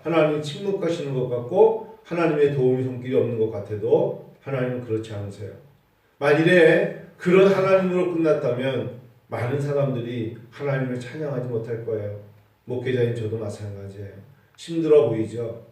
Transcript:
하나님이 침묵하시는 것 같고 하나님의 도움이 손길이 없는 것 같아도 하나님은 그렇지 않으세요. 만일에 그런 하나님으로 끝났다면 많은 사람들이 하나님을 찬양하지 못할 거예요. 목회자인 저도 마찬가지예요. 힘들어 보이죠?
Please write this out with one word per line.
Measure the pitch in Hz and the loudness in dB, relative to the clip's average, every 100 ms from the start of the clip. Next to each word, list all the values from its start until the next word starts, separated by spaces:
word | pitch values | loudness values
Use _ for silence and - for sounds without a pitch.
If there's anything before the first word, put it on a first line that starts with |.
하나님이 | 160 165 151 151 | 0 2 4 2
침묵하시는 | - - 202 185 170 165 143 | -4 -6 -4 -2 -2 -2 -4
것 | 127 120 | -4 -2
같고 | 123 - 139 147 - - - | -4 0 4 6 4 -8 -20
하나님의 | - 170 160 147 143 139 | -6 -2 0 2 2 4
도움이 | 127 127 | 2 2
손길이 | 127 120 123 123 | -2 -6 -2 0
없는 | 117 113 | 0 0
것 | 110 | -2
같아도 | 101 - 104 113 - - - - - | -4 -8 -6 0 2 0 -6 -14 -16
하나님은 | 139 135 127 123 110 | -8 -4 -4 -6 -6
그렇지 | 110 107 | -6 -6
않으세요. | 104 101 98 - 71 - _ _ _ _ - | -10 -10 -12 -16 -16 -20 _ _ _ _ -2
만일에 | 143 151 165 180 151 - - - - - | 2 4 6 6 8 6 2 -6 -16 -6
그런 | 180 190 196 | 4 6 6
하나님으로 | 190 190 190 185 180 - | 4 4 4 4 0 0
끝났다면 | 165 156 147 127 120 135 120 104 - - _ _ | 0 2 2 0 -2 -2 -4 -6 -12 -20 _ _
많은 | 107 120 139 | -6 -4 -4
사람들이 | 143 143 127 117 117 120 104 - - | -2 0 0 -2 -6 -6 -8 -10 -16
하나님을 | - 143 139 123 123 | -8 -4 -2 -2 -6
찬양하지 | - 156 143 127 123 | -8 -8 -6 -6 -6
못할 | 143 - 117 151 | -6 -6 -8 -6
거예요. | 143 104 104 - _ _ _ - | -6 -6 -10 -16 _ _ _ -10
목회자인 | 127 127 120 117 | -6 -2 0 0
저도 | 113 104 110 | -2 -6 -6
마찬가지예요. | 101 - 104 98 98 104 95 - - _ _ - | -8 -10 -12 -12 -14 -14 -16 -18 -20 _ _ -20
힘들어 | - 165 156 147 127 | -8 -2 6 6 6
보이죠? | 110 104 113 113 - - | 0 -4 -6 -8 -10 -18